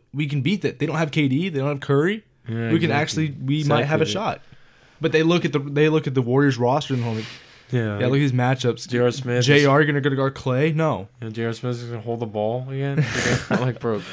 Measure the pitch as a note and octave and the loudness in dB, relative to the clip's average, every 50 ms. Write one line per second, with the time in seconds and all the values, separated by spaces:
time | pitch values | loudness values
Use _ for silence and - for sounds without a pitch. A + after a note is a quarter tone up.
0 | _ _ - C#3 D#3 C#3 D3 C#3+ B2 D#3+ G#3 G3 - B2 - - C#3+ D3+ D3 D#3 | _ _ -6 -6 -4 -2 -2 -2 0 0 0 0 -2 -4 -4 -4 -4 -2 -2 -2
1 | E3 C#3+ - D3+ D3 C3+ B2+ C#3+ F3+ F#3+ D#3 C3+ C3+ D3 D3 C#3 - - C#3 C#3 | -2 -2 0 0 0 2 2 0 -2 -2 -4 -2 -2 -2 -4 -4 -2 0 0 2
2 | D#3 F#3 G#3+ A3+ - _ _ _ - A#2 A2+ A2+ A#2 A#2 D#3 E3 E3+ D#3 C#3 C#3+ | 2 0 -2 -4 -8 _ _ _ -10 -8 -6 -4 -2 0 0 2 2 2 0 0
3 | D#3 D#3 - D#3 D#3+ D3+ C3+ - C3+ C3 D3 D#3 D3+ C#3+ - A#2 B2+ C#3+ D#3+ D3+ | 0 -2 -2 -2 -2 -4 -4 -6 -4 -2 -2 0 2 2 2 2 2 2 0 0
4 | D#3+ - G#2 F#3+ A3 F3 - - - - - - - - _ _ _ _ _ - | 0 0 -2 -4 -4 -4 -6 -6 -10 -20 -20 -20 -20 -20 _ _ _ _ _ -4
5 | D3+ D#3+ C3 D#3 D#3+ E3 F3 F3 - E3 C3+ D3 C3+ C#3+ C#3+ D3 D3+ D#3 D#3 D#3+ | -2 0 2 4 4 4 4 2 2 0 -2 -2 -2 -2 0 2 4 4 4 2
6 | C3+ D3 B2+ C3+ B2 A#2 B2 C3+ C#3+ C#3 B2 A#2 B2 A#2+ B2+ B2+ - - C3 B2 | 0 0 0 0 0 2 4 4 4 4 4 2 2 2 2 0 -2 -2 -4 -2
7 | A#2 A#2 A2 A2 G#2+ - - - - - - - - - B2+ B2 A2+ G#2+ G#2 G2+ | -2 -2 -4 -6 -6 -10 -12 -18 -20 -20 -20 -20 -10 -4 -2 -2 -2 -2 -2 -2
8 | A#2+ B2 C3+ C#3+ D3 C#3 B2 B2+ B2 B2+ C3 B2+ - A#2+ A2+ - - - A#2+ A#2+ | 0 2 2 2 2 2 2 2 2 2 0 0 0 -2 -2 -2 -4 -4 0 2
9 | B2 B2 A#2 C#3 C3 B2 A#2+ B2 B2 C3 C#3+ C#3+ C#3+ C#3 C3+ D3 D#3 D3 C#3+ C#3+ | 2 2 0 -2 -4 -2 0 2 4 6 6 6 6 6 6 4 4 4 2 2
10 | C3+ D3 C3+ C3+ C3+ C3+ C3+ - - C3+ B2 B2+ D3+ E3 D3+ D#3 D#3+ D#3 B2 F#2 | 4 2 4 4 2 -2 -2 -4 -4 -2 0 2 2 0 0 0 0 0 -2 -2
11 | F#2+ G#2 _ - A#2+ A2+ G#2+ A#2 A2+ A#2 A2+ A2+ - B2 A#2+ A#2+ A#2+ A#2 A#2+ A2+ | -6 -10 _ -12 -12 -10 -6 -4 -4 -4 -4 -4 -4 -6 -6 -6 -8 -10 -10 -8
12 | G#2+ A#2 A#2 A#2 A#2+ A2 G#2 G#2+ G#2 A2 A#2 B2+ B2+ C3+ C3+ C3+ C#3 C#3 C#3 C#3+ | -6 -6 -6 -4 -6 -4 -2 -2 -2 0 -2 -4 -6 -6 -6 -4 -4 -2 0 0
13 | C#3 A2 A2 B2 - B2 B2 B2 - - - G#2 B2 C3 A2+ - - A#2 A2 G2+ | 0 0 0 -2 0 0 0 -2 -2 -2 -2 0 0 -2 -2 -2 -2 -2 -2 -4
14 | F2 - | -6 -8